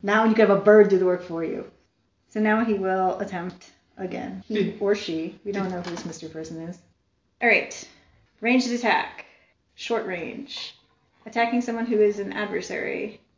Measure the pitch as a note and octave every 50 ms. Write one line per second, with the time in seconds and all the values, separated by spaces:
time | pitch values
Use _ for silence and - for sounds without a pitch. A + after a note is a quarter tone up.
0 | - G3 G#3 A3 A3+ A3+ G#3+ A3 A3 G3 G3+ G3 - G#3 G#3 G#3+ G#3 F#3 F#3+ F#3
1 | F#3 F3+ F3+ F3 - - E3+ E3 E3 - - - - - _ _ _ _ _ _
2 | _ _ _ _ _ _ _ G#3+ G#3+ G#3+ G#3+ A3 A#3+ A3+ G#3+ G3 F#3+ F#3+ F#3 F#3+
3 | F#3+ F#3 - - G3+ - G3 F3 E3+ F3+ F3 - - - _ _ _ _ _ -
4 | F#3 F3+ - - - - F#3+ F#3+ - _ G#3+ G#3 F#3+ - - - G#3 G3 G#3 G#3
5 | - - E3 D#3+ D#3+ F3+ - - _ G#3 G3 G3 F#3+ F#3 F#3 F3 F3 F3 E3+ F3
6 | - E3+ D#3+ - - D#3 D#3 D#3+ D#3+ D#3+ E3 D#3+ E3 E3+ F3+ - _ _ _ _
7 | _ _ _ _ _ _ _ _ - A#3 G#3 E3+ - - - - - - - _
8 | _ _ _ _ _ _ _ _ - A#3 B3 C4 B3 A#3 A#3+ A#3+ A#3+ A3 F3+ D3
9 | - - - - - - _ _ _ _ _ _ _ _ _ - - - A#3+ G#3+
10 | F3 F3+ F#3 E3+ D#3+ C3 - - C#4 - - - - - - _ _ _ _ _
11 | _ _ _ _ _ A3 - A#3 A#3 A#3 A#3+ B3 A#3+ - A#3 A3+ A3+ A#3 A#3+ G#3+
12 | G#3+ G#3 G#3 G3+ G3+ G3 F#3 - G#3 G3+ F#3 F#3 F#3 - - - - - - -
13 | - G#3+ - - _ _ _